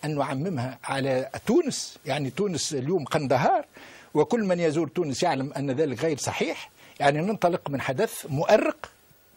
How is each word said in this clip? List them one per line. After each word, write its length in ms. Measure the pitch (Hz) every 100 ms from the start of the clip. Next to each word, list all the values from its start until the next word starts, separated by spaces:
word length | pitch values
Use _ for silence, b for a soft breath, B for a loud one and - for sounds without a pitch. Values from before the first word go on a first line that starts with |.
أن 140 | 156 147
نعممها 600 | 135 135 190 135 127 -
على 460 | - 135 135 127 131 - -
تونس، 520 | 311 294 - - - 143
يعني 240 | 151 131
تونس 440 | 151 202 151 -
اليوم 300 | 143 135 185
قندهار، 600 | 131 156 135 131 226 359 - B B B B
وكل 300 | 151 - 240
من 160 | 196 175
يزور 280 | 165 156 151
تونس 340 | 180 151 120
يعلم 300 | 175 135 135
أن 180 | 139 139
ذلك 340 | 127 151 113
غير 120 | 165 147
صحيح. 540 | - - 285 - - b b b
يعني 200 | 143 151
ننطلق 500 | 190 214 175 175 -
من 100 | 135
حدث 460 | - 135 226 - 185
مؤرق 640 | 143 - 220 320 - - _ _ _ _